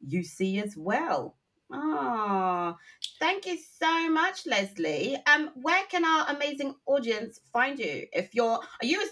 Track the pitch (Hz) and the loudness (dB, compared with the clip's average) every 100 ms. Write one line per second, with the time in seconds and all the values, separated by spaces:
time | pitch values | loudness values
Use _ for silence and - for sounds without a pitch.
0 | 135 175 170 - 190 196 208 165 165 254 | -4 -4 -4 -2 0 0 -4 -6 -2 0
1 | 330 - - - _ _ - 262 302 302 | 0 -2 -4 -12 _ _ -14 -6 -2 -2
2 | 269 226 208 190 185 175 175 170 - - | -2 -2 0 0 0 0 -2 -6 -16 -14
3 | - - 320 392 381 330 - - 320 330 | -12 -2 0 0 -4 -8 -10 -2 0 2
4 | 330 320 359 370 320 208 196 - 156 147 | 2 2 2 -2 -2 0 0 -2 -2 0
5 | 220 269 294 302 302 254 294 370 403 359 | -2 0 4 4 4 -2 2 2 2 2
6 | 330 320 - 285 294 277 277 - - 277 | 4 4 2 0 -2 -2 -6 -4 0 2
7 | 226 214 226 - _ 240 269 277 180 - | 2 -2 -4 -12 _ 0 0 0 -4 -6
8 | - - 185 226 226 226 - - 240 381 | -4 -4 -2 2 2 2 -4 -4 0 0
9 | 392 | 0